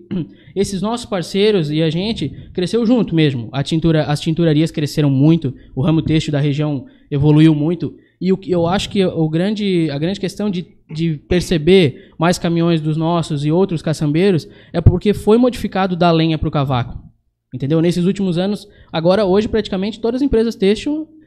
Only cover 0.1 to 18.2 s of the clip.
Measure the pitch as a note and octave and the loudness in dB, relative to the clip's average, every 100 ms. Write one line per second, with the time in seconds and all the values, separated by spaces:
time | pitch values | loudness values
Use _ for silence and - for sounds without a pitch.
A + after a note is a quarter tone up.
0.1 | F3+ C#3+ - - F#3 G3 F#3+ G#3 A#3+ - | -8 -8 -12 -8 -4 -4 -4 -4 -6 -6
1.1 | F#3+ D#3 G3 G#3+ G3+ D3 D#3 D#3+ E3+ G#3 | -6 -4 0 2 2 0 0 0 -2 -4
2.1 | A3 C#3+ - - - F3+ A3+ A3+ B3 F3 | -4 -6 -8 -10 -6 -2 0 2 2 2
3.1 | D#3+ D3+ B2+ G#2+ C3 - E3 E3 D#3+ C#3+ | 2 2 0 -6 -6 -2 0 2 2 0
4.1 | D3 E3+ D#3 E3+ D3 D#3 - C#3+ - D3 | -2 -2 0 2 2 0 -2 -4 0 2
5.1 | C3 D3+ E3 C3 - - C3 D#3+ D#3+ D#3 | 4 4 4 0 -8 -10 -4 0 0 2
6.1 | D#3 D3+ C#3+ D3 C#3 D3+ C#3 - _ - | 0 0 -2 0 -2 -2 -4 -8 _ -6
7.1 | C#3+ D3+ D3+ D#3+ D3 D3+ F3 C3+ - _ | 0 4 6 6 4 0 -4 -6 -10 _
8.1 | - F3+ F#3+ D#3+ F3 E3+ G3+ - G#3 F#3 | -4 -2 -2 0 -2 0 -2 -2 -2 0
9.1 | - D#3 D#3 G3 G#3+ G3+ F3+ D#3+ C#3+ E3 | 0 0 0 -2 -2 0 0 0 -2 -4
10.1 | G3 F#3+ - G#3 F3+ - - - D#3 E3 | -4 -6 -4 -4 -4 -8 -16 -12 -4 -4
11.1 | D3 - F3+ - E3+ D3+ F#3+ C#3+ - - | -4 -2 -2 0 0 4 6 4 -2 -12
12.1 | - E3 F3+ F3+ E3+ E3+ E3 D3+ D#3 D#3+ | -2 0 0 -2 0 0 0 0 -2 0
13.1 | E3+ D#3 D3 D3 E3+ G3 D#3+ E3+ D3 D3+ | -2 -2 -2 0 2 0 -2 -4 -2 -2
14.1 | D#3 G3+ E3 - - - - - F3 G#3 | 2 2 0 -4 -16 -8 2 4 4 2
15.1 | G3 G#3 A3+ B3+ B3 G#3+ F#3+ F#3 F3 F3 | 0 2 4 2 0 -4 -2 -2 2 2
16.1 | E3 D#3+ D#3 D#3+ D3 C3 B2 A#2 - - | 2 2 0 -2 -2 -2 -2 -4 -10 -18
17.1 | _ _ _ _ B2+ C3+ D#3+ F3 F3 F3 | _ _ _ _ -6 -2 2 2 0 0
18.1 | G3 | -2